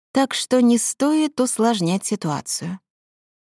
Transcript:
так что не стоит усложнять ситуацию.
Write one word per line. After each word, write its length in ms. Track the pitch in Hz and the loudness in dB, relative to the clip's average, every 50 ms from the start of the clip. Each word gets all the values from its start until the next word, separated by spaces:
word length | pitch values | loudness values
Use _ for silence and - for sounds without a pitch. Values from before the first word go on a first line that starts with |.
| _ _ | _ _
так 220 | - 262 269 262 - | 0 0 0 0 -2
что 300 | - - - 247 254 240 | -6 -4 0 2 4 4
не 160 | 240 240 226 | 4 4 2
стоит 600 | - - - - 269 294 311 311 311 294 - - | 0 -2 -2 -2 0 2 2 2 0 0 0 -2
усложнять 640 | 254 254 - - 220 233 233 202 175 165 180 196 - | -2 -2 0 0 2 2 2 2 0 0 0 -2 -2
ситуацию. 760 | - 214 196 - 165 147 139 - - - - - 175 185 190 _ _ _ _ _ _ _ _ _ _ _ _ | -4 -6 -4 -2 -4 -4 -4 -6 -6 -8 -8 -6 -8 -10 -10 _ _ _ _ _ _ _ _ _ _ _ _